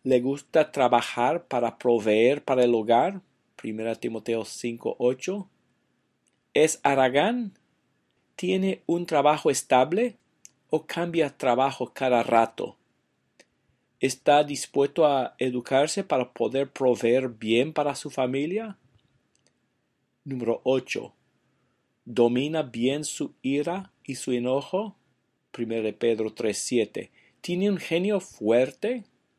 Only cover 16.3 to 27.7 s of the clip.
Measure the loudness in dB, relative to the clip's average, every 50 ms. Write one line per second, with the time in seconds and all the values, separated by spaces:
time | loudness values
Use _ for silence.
16.3 | _ -2 -2 -2 0 -2 -4 -4 _ 0 2 2 2 2 2 2 2 2 0 -2
17.3 | -8 -8 -2 0 2 2 2 0 -2 -2 -2 -2 -4 -6 -10 -10 -4 -4 -4 -2
18.3 | -2 -4 -4 -4 -4 -6 -8 -8 -14 -18 _ _ _ _ _ _ _ _ _ _
19.3 | _ _ _ _ _ _ _ _ _ _ _ _ _ _ _ _ _ _ _ -10
20.3 | -8 -4 -2 -2 -2 0 0 0 0 0 0 -4 -8 -8 -8 -10 _ _ _ _
21.3 | _ _ _ _ _ _ _ _ _ _ _ _ _ _ _ -8 2 4 4 4
22.3 | 4 0 -2 -2 -2 -4 -4 -4 -4 -2 -2 -2 -2 -2 -6 -8 -8 -8 -8 -8
23.3 | -8 _ -6 -4 -2 -2 -2 -4 -6 -8 -10 -14 _ _ _ -12 -12 -10 -6 -4
24.3 | -4 -2 -2 -2 -2 -2 -2 -4 -4 -4 -4 -6 -10 _ _ _ _ _ _ _
25.3 | _ _ _ _ -10 -8 -6 -4 -4 -4 -4 -4 -4 -2 0 0 0 0 -2 -6
26.3 | -6 -4 -4 -4 -4 -4 -6 -2 0 0 0 0 -4 -10 -12 -12 _ _ _ _
27.3 | _ _ -8 -6 -4 -2 0 0